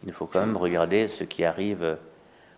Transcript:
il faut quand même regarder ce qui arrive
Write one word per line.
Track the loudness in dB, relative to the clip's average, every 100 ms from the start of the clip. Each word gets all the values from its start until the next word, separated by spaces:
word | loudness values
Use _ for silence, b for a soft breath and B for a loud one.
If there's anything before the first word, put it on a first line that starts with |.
| -12
il |
faut | -8 -2
quand | 2
même | 2 2
regarder | 2 2 4 4 2
ce | -2
qui | -8 0
arrive | 0 0 -2 -2 -2 -4 -8 B B B B